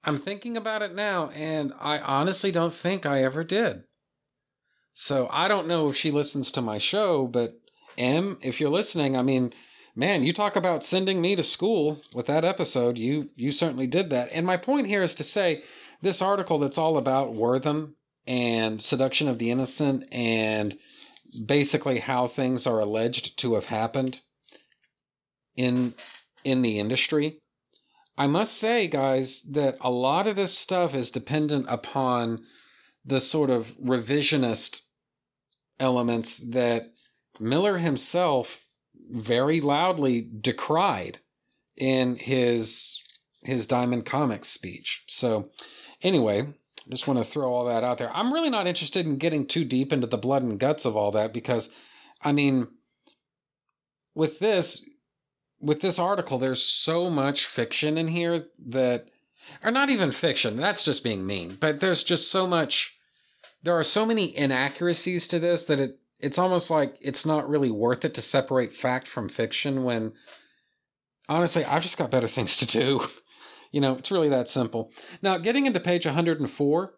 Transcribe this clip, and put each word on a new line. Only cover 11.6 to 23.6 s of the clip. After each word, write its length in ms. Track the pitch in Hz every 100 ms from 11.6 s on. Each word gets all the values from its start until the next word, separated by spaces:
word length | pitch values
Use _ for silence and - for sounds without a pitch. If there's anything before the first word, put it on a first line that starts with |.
| 196 214 151 151 -
with 120 | 123 120
that 180 | 151
episode. 540 | 170 180 147 135 120 120
You, 320 | 117 147 147 -
you 180 | 123
certainly 340 | 143 165 127 131
did 220 | 156 185
that. 200 | 127 123
And 120 | 160 175
my 120 | 185
point 300 | 185 285 214
here 160 | 208
is 120 | 180 -
to 80 |
say 400 | 165 208 185 147 - - - -
this 200 | 185 180
article 380 | 185 202 - 156
that's 180 | 139 143
all 200 | 160 156
about 360 | 127 131 135
Wortham 640 | 113 117 131 139 147 156 - _ _ -
and 560 | 127 120 117 110 110
seduction 460 | - 127 131 131 151
of 80 | 117
the 140 | 117
innocent 540 | 123 127 - 147 135 -
and 680 | 127 117 113 110 107 104 - - - - - - 120 110
basically 540 | 143 143 151 143 123
how 280 | 127 127 123
things 400 | - 131 127 135
are 140 | 113
alleged 560 | 104 107 113 120 - -
to 140 | 123
have 120 | 110